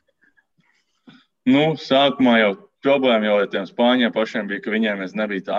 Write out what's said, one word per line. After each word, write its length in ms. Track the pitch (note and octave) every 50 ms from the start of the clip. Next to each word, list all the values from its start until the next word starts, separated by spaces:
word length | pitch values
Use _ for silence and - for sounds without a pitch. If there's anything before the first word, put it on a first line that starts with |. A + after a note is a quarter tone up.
| _ _ _ _ _ _ _ _ _ _ _ _ _ _ _ _ _ _ _ _ _ - - _ _ _ _ _ - B2+
Nu, 220 | C3 C#3+ D3+ D#3+ D3+ C#3
sākumā 540 | - - C3+ C3+ C#3+ C#3 C3+ - C3 B2 A#2 A2+ A2
jau 80 | G2+ F#2+ - - _ _ _ -
problēma 460 | C#3 C#3 C3+ C3+ B2+ A2+ A2 G#2+ G#2+
jau 60 | G#2 G#2
ar 60 | G2 F#2+
tiem 160 | - G2+ F#2+ F2+
spāņiem 440 | - - A#2+ B2 B2+ B2+ A#2+ A2+ -
pašiem 380 | A2 A2 - - A#2 G#2 G2
bija, 100 | G2 G2 -
ka 100 | A2 G#2
viņiem 260 | A2 A2+ G#2+ G2+ F2+ F#2+
es 80 | - F#2
nebija 300 | G#2+ G#2+ G#2 G2+ F#2+ F#2+
tā 80 | G2+ G2